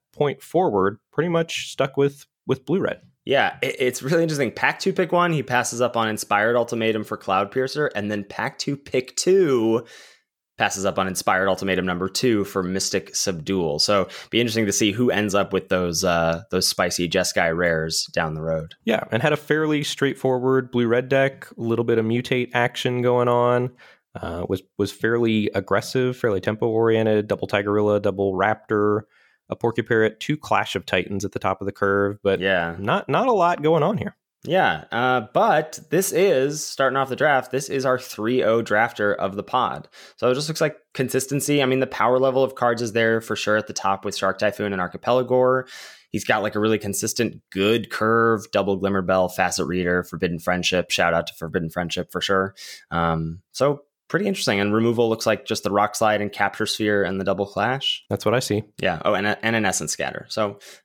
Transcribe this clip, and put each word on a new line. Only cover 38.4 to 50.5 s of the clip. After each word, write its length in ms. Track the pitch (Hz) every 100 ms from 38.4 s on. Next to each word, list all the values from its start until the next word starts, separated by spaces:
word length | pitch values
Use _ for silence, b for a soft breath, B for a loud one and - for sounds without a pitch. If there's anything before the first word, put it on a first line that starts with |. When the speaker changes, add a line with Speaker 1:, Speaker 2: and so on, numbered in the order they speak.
Speaker 2:
oh 180 | 95 117
drafter 540 | 113 104 120 - 104 -
of 180 | 95
the 80 | 98
pod. 460 | - 127 101 67 - B B B
So 120 | 120
it 40 |
just 120 | 127 151
looks 120 | 156
like 160 | 156 - _
consistency. 680 | - 127 139 - 139 - 143
I 40 | 131
mean, 140 | 131
the 60 | 131
power 340 | - 113 127
level 240 | 135 127
of 100 | 131
cards 260 | - 120 117
is 120 | 117
there 280 | 113 113 113
for 140 | -
sure 220 | 107 - 107
at 100 | -
the 60 |
top 320 | - 95 95
with 120 | 101 -
Shark 220 | 95 95
Typhoon 340 | 107 - 104
and 80 | 95
Archipelagore. 880 | 87 - - 123 120 127 127 131 127 B B B B
He's 120 | 101
got, 200 | - 110
like, 100 | 104
a 60 | 107
really 180 | 107 110
consistent 640 | 101 95 117 - 110 78 -
good 400 | 95 101 113 98
curve, 580 | - 110 113 117 110 -
double 280 | 101 98 95
Glimmerbell, 540 | 98 98 90 95 92
Facet 320 | - 90 - 76
Reader, 380 | 90 87 90
Forbidden 340 | - 82 90 85
Friendship. 540 | -